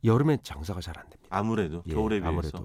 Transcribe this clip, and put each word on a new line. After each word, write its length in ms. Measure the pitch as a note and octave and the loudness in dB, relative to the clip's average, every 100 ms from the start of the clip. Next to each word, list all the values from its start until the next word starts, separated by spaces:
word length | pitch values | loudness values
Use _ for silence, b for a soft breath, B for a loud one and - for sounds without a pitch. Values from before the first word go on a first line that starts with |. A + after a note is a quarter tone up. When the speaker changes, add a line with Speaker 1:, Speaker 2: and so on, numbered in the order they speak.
Speaker 1:
여름엔 340 | A2+ A2+ C#3+ C#3+ | 6 6 6 2
장사가 380 | - - D#2+ F#2 | 0 -12 -8 -8
잘 160 | E2+ D#2 | -8 -12
안 60 | - | -16
됩니다. 180 | - _ | -20 _
Speaker 2:
아무래도 520 | F#2+ G#2 A2+ F2+ E2 F2 | -2 0 0 0 -4 -4
Speaker 1:
예, 80 | |
Speaker 2:
겨울에 260 | D#2+ G#2+ G#2+ | -2 2 0
비해서. 80 | E2+ | 0
Speaker 1:
아무래도, 360 | E2 D#2 - | -2 -4 -6